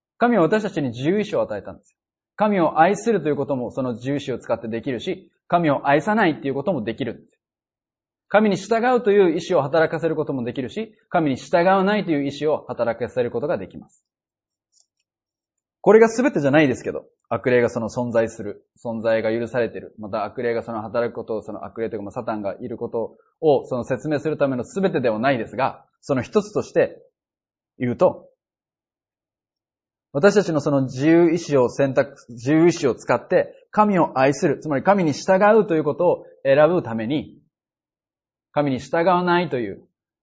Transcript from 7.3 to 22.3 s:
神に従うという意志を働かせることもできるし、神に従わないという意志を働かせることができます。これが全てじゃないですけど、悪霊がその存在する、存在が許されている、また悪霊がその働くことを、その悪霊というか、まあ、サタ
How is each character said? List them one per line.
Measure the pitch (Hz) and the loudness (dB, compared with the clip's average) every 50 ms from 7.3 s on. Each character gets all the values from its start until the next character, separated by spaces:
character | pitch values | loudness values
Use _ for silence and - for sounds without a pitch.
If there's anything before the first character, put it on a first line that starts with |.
| _ _ _ _ _ _ _ _ _ _ _ _ _ _ _ _ _ _ _ - | _ _ _ _ _ _ _ _ _ _ _ _ _ _ _ _ _ _ _ 2
神 | - 208 220 214 | 2 4 4 4
に | 190 | 2
従 | - - - 233 226 226 247 254 | 0 -2 -2 0 0 2 2 2
う | 240 | 2
と | 247 208 | 2 4
い | 196 208 190 175 | 4 4 4 4
う | 151 | 2
意 | 175 | -2
志 | - - 185 | -2 0 0
を | 151 | 0
働 | 135 143 147 160 160 156 | 0 2 2 2 2 2
か | 165 156 | 0 -2
せ | 160 160 | -2 -2
る | 160 | -2
こ | 151 147 | -2 -4
と | - | -4
も | 143 127 | -4 -6
で | 117 123 117 | -6 -6 -6
き | 143 | -6
る | 127 110 | -8 -8
し、 | - 208 226 - - _ _ _ | -8 -10 -10 -10 -14 _ _ _
神 | - 180 160 143 | -2 0 0 0
に | 127 | -2
従 | 113 - - - 175 175 | -4 -2 0 0 2 4
わ | 190 190 196 185 | 4 4 4 2
な | 196 214 214 | 2 0 0
い | 175 | 0
と | 170 | 0
い | 156 143 | -2 -2
う | 139 | -2
意 | 139 | -4
志 | 139 - 147 | -6 -4 -2
を | 156 147 - - - | -2 -2 -2 -4 -6
働 | 123 - 117 117 110 - | -6 -2 -2 -2 -2 -4
か | 123 107 | -6 -4
せ | - 127 | -2 -2
る | 120 120 | -2 -2
こ | 120 120 | -4 -4
と | 135 | -4
が | 151 170 101 | -4 -4 -6
で | 92 - | -8 -12
き | - | -16
ま | 78 - _ | -18 -20 _
す。 | _ _ _ _ _ _ _ _ _ _ _ _ _ _ _ _ _ _ _ _ _ _ _ _ _ _ _ _ _ _ _ _ _ _ _ _ _ _ | _ _ _ _ _ _ _ _ _ _ _ _ _ _ _ _ _ _ _ _ _ _ _ _ _ _ _ _ _ _ _ _ _ _ _ _ _ _
こ | - 185 | 4 6
れ | 202 220 | 8 8
が | 226 220 | 6 4
全 | 220 - 247 294 | 4 2 0 0
て | - 175 | 0 0
じ | 143 139 | 2 4
ゃ | |
な | 135 156 | 4 4
い | 156 131 | 4 4
で | 117 | 2
す | - | -2
け | - 101 | -6 -8
ど、 | 78 - - _ _ _ _ - | -8 -8 -10 _ _ _ _ -6
悪 | 117 120 - 127 | -6 -2 0 2
霊 | 123 123 | 2 2
が | 120 110 | 2 0
そ | - 120 | -2 -4
の | 113 104 | -6 -6
存 | - 123 123 120 | -4 -6 -4 -2
在 | 110 113 113 110 | 0 0 0 0
す | - - | 0 -2
る、 | 104 104 98 - _ _ _ _ | -2 -2 -6 -12 _ _ _ _
存 | - 117 113 113 | -10 -10 -8 -4
在 | 107 113 113 113 | 0 0 2 2
が | 110 110 | 2 0
許 | 113 117 120 | 0 -2 -2
さ | 110 131 127 | -2 0 0
れ | 117 98 | 0 0
て | 92 95 | -2 -8
い | |
る、 | 92 - - - | -14 -14 -14 -14
ま | 107 101 | -10 -6
た | 104 110 101 | -6 -4 -4
悪 | 104 - 131 | -6 -4 -4
霊 | 120 117 117 | -2 -2 -2
が | 113 | -2
そ | 110 117 | -4 -6
の | 113 107 | -8 -8
働 | 107 110 104 120 120 117 | -6 -4 -2 -2 -2 -2
く | - | -4
こ | 117 110 | -8 -6
と | - 113 104 | -6 -6 -6
を、 | |
そ | 98 - | -6 -10
の | 101 - - | -12 -12 -14
悪 | 101 - 113 | -12 -8 -6
霊 | 113 107 | -6 -6
と | 117 | -6
い | 104 | -8
う | |
か、 | 101 | -10
ま | 101 | -10
あ、 | |
サ | - 131 117 | -10 -8 -6
タ | 120 | -6